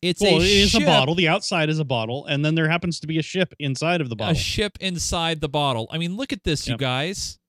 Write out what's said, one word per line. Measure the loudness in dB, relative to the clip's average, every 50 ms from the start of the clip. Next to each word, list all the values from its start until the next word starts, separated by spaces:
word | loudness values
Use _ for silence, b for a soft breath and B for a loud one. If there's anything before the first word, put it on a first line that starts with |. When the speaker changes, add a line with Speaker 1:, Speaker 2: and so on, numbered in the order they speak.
| 0
Speaker 1:
It's | -2 0 2
Speaker 2:
Well, | 4 4 6
Speaker 1:
a | 6
Speaker 2:
it | 6
is | 6 6 6 6 6
Speaker 1:
ship. | 4 4 4
Speaker 2:
a |
bottle. | 6 6 4 4 2 2
The | 2 2 2
outside | 2 0 0 -2 -2 0 0 0
is | 0 0
a | -2
bottle, | -2 -2 -2 -2 -2 -4 -6 -4
and | -4 -2 0 0
then | 2 2
there | 2 2 2
happens | 0 0 -2 -4 -6 -6
to | -6
be | -4 -2 -2
a | -2
ship | -2 -2 -2 -2 -2 -2 _
inside | -4 -4 -4 -2 0 0 0 0
of | -2 -4
the | -4
Speaker 1:
A |
Speaker 2:
bottle. | -4 -2 0 0
Speaker 1:
ship | 0 0 -2 -2 -2 -2 -2 _ -6
inside | -6 -6 -4 -4 -4 -4 -4 -2 -2 -2 -4 -4
the | -4 -4
bottle. | -2 0 0 0 0 -2 -4 -6
I | -6 -6
mean, | -4 -4 -4
look | -6 -6 -6 -6
at | -6 _
this, | -2 -2 -2 -2
you | -4 -4
Speaker 2:
Yep. | -4
Speaker 1:
guys. | -2 -2 -2 -2 -4 -6 -6 -8 -8 -10 -10 _ _